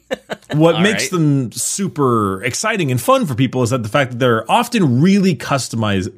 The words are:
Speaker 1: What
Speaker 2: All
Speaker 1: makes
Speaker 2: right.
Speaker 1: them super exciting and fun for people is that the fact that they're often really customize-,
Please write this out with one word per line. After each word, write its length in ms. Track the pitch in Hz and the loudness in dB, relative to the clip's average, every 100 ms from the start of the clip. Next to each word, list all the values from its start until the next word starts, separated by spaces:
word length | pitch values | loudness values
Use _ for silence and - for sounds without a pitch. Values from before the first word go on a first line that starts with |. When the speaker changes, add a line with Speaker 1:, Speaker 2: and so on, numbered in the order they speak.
| - 262 - - - | -10 -10 -10 -14 -4
Speaker 1:
What 220 | 151 165 - | 2 4 4
Speaker 2:
All 60 | |
Speaker 1:
makes 220 | 202 196 - | 0 0 -2
Speaker 2:
right. 60 | |
Speaker 1:
them 400 | 180 151 139 117 | 0 2 2 -2
super 880 | - - - 196 - 135 117 101 95 | -6 -6 -4 -6 0 0 2 0 -2
exciting 460 | 123 - 220 226 147 | -6 -4 -4 -2 -2
and 120 | 123 | -2
fun 240 | - 262 185 | 0 0 0
for 100 | 117 | -2
people 280 | 135 127 | 0 0
is 80 | 117 | 0
that 120 | 131 | 0
the 60 | 107 | -2
fact 220 | 147 127 | -2 -2
that 60 | 120 | 0
they're 300 | 127 113 - | 0 0 2
often 520 | 208 226 226 156 120 | 0 0 0 2 4
really 340 | 180 196 190 156 | 4 4 2 0
customize-, 720 | - 139 - 113 107 98 92 | -2 -4 -4 -4 0 0 -2